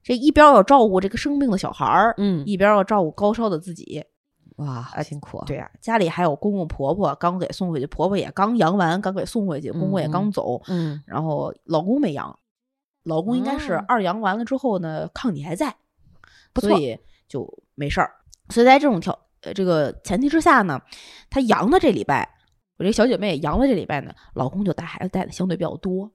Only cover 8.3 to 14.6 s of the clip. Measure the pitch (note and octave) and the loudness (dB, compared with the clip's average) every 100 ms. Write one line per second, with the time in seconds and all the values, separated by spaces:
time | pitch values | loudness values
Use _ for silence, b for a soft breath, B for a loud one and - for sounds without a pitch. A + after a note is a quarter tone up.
8.3 | - G3+ A#3+ E3 G3 E3+ F3+ G3+ F#3+ - | -2 -2 2 2 2 0 0 -2 -4 -4
9.3 | A#3 G3 C#3+ C3+ E3+ F3+ F#3+ D3+ E3 G#3 | -4 -4 -4 -6 -4 -2 -2 -2 -2 -2
10.3 | G3 - B2 - F3+ D#3+ D3 - C3 D#3 | -4 -4 -6 -4 -4 -4 -8 -8 -6 -4
11.3 | C#3+ C#3 - - E3 F3 C4+ B3+ C#3 - | -4 -4 -8 -2 -2 0 0 0 -4 -10
12.3 | - _ _ _ _ _ _ - D#3+ F#3 | -14 _ _ _ _ _ _ -6 -4 -2
13.3 | B3+ - C#4 D4 F3+ G3+ B3 F#3 G3+ G#3 | -2 -2 -6 -4 -6 -2 -2 0 -2 -2
14.3 | G#3+ A#3 C4 | -4 -4 -4